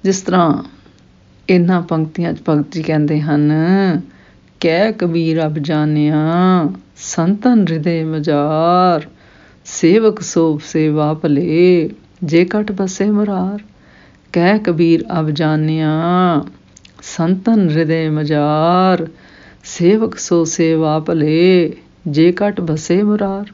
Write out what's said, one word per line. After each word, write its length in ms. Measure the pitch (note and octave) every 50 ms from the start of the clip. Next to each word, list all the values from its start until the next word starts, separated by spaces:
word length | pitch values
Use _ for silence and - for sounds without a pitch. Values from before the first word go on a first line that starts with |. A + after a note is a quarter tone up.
| -
ਜਿਸ 160 | F#3+ F#3+ -
ਤਰ੍ਹਾਂ 420 | - - F3+ F#3 E3+ D#3 C#3 - - - - - - - _ _ _ _ _ _ _ _ _ _ _ -
ਇਹਨਾਂ 340 | F#3 F3+ F3 F3 F#3 F3
ਪੰਕਤੀਆਂ 500 | E3+ E3+ E3 D#3+ D#3 D#3 - - E3+ E3
'ਚ 100 | D#3+ D#3+ - -
ਭਗਤ 240 | D#3 D3+ D3 D3+
ਜੀ 100 | - E3
ਕਹਿੰਦੇ 380 | D#3 D#3+ D#3 D3+ D3+ C#3+ D3+ D3+
ਹਨ, 320 | D3 D#3 D3 D3 D3 D3+ D#3 D#3 D#3+ F3 F#3+ G3 G3 F#3 D#3+ C#3+ - - - - - - _ _ _ _ _ _
"ਕਹਿ 320 | - E3 D#3+ F3 G#3 A3+
ਕਬੀਰ 540 | A3 A3 F3+ E3+ E3 E3+ E3 D#3+ D#3+ E3 D#3+
ਅਬ 120 | D3+ D3+ D#3
ਜਾਣਿਆ 640 | C#3+ D#3 D#3+ D3+ D3+ D3+ D3+ D3+ D3 D3+ D#3 D3+ D#3 D#3+ E3 F3 F3+ F#3 F#3 F3+ D#3 C#3+ - - - _ _
ਸੰਤਨ 720 | - - - - - E3 F3+ G#3 G3+ G#3+ B3+ B3 A3 F#3+ D#3+
ਹਿਰਦੇ 340 | E3 D#3+ D3+ F3 E3+ E3 D#3+
ਮਜਾਰ, 1040 | D#3+ D#3+ D#3 D3 E3 D3+ D3 C#3+ D3+ D#3 D#3 E3 E3+ F3+ F3+ F3+ F3+ E3+ D3+ D3+ - - _ - - _ - - - _ _ _
ਸੇਵਕ 560 | - - - - D#3+ F#3+ A3+ A3 G#3+ G#3+ G#3
ਸੋਭ 400 | E3 - - E3+ D#3+ D#3+ D3+ D3
ਸੇਵਾ 540 | - - - D#3+ D#3 D#3 D3+ D3+ D3+ D3 D#3
ਭਲੇ 760 | D#3 - D#3 D3 C#3 F3+ - D#3 E3 F3 F3+ F3+ E3+ D#3 - - - - _ _ _ F#3
ਜੇ 200 | D3 D#3+ E3 F#3
ਕਟ 280 | F3+ - G#3+ G#3 G#3+
ਬਸੇ 380 | G3+ F#3+ G3 F#3 F#3+ - G3 G#3
ਮੁਰਾਰ।" 520 | G#3 G#3 G#3 G3+ G3 F#3 F3+ F#3+ G#3 G#3 G#3 - _ _ _ - - - - - - _ _ _
ਕਹਿ 260 | - F3 E3+ F#3 G#3 G#3+
ਕਬੀਰ 460 | G#3+ F#3 E3+ D#3 F3 E3 E3 E3 - - - E3
ਅਬ 100 | D#3 D#3
ਜਾਣਿਆ 600 | D3+ D3 D#3+ D3+ D#3 D#3 D#3 D#3 D#3 D#3+ D#3 D3+ D#3 D#3 E3 E3+ F3+ F3+ F#3 F3+ E3+ C#3+ - - - - _ _ _ _ _ - _ -
ਸੰਤਨ 680 | - - - - E3 E3+ F#3+ F#3 F#3+ A3+ A3+ G#3+ F#3+ D#3+
ਹਿਰਦੇ 400 | D3+ D#3+ E3 D#3 E3 E3 D#3+ D#3
ਮਜਾਰ, 960 | D3+ D3+ D3+ D3 D#3 D3 D3 D3+ D3+ D3+ D#3 E3+ F3 F#3 F#3 F#3+ F#3 E3+ E3 D#3+ - - - - - - - - - _ _
ਸੇਵਕ 540 | - - - E3+ F3 G#3 A3 A3 A3 - -
ਸੋ 260 | - - F3+ E3+ E3
ਸੇਵਾ 540 | D#3+ - - E3 D#3+ D#3+ D#3+ D#3+ D#3 D3+ D#3+
ਭਲੇ 800 | D#3 F3 E3+ D#3+ D3+ D3+ D#3 E3 F3 F#3 F#3 F3+ E3 D#3 - - - _ _ _ - E3
ਜੇ 240 | C#3+ D3+ E3 F3
ਕਟ 280 | F3 - G#3 G#3 G3+ G3+
ਬਸੇ 420 | F3+ E3 D3+ D#3 - - F3 F#3+
ਮੁਰਾਰ। 500 | G#3 G#3 G#3 G#3 G3+ G3 G3 G3 G#3 -